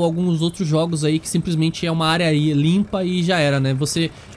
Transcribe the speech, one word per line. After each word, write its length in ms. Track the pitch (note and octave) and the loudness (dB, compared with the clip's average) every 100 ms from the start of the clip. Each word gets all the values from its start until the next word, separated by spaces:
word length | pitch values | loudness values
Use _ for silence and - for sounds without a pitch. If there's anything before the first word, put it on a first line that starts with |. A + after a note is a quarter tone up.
alguns 400 | E3+ E3 F3+ E3 | 2 0 0 0
outros 260 | E3 E3+ E3+ | -2 -2 0
jogos 360 | D#3 E3+ E3 | 0 0 0
aí 140 | D3+ D#3 | 0 0
que 80 | - | -2
simplesmente 600 | F#3 F3 D#3+ D#3+ E3 E3+ | -2 -2 0 0 -2 -4
é 40 | |
uma 160 | E3 D#3+ | 0 0
área 200 | E3 E3+ | 2 2
aí 260 | D3+ D3+ | 2 2
limpa 500 | C#3+ D3+ F#3 G#3 G3 | 2 2 2 0 -2
e 200 | F3+ F3+ | -2 0
já 160 | E3+ F3+ | 0 2
era, 200 | C#3+ C#3 | 2 2
né? 140 | C3+ | 0
Você, 380 | C3+ C#3+ E3 E3 - - | 0 -2 -2 -2 -4 -18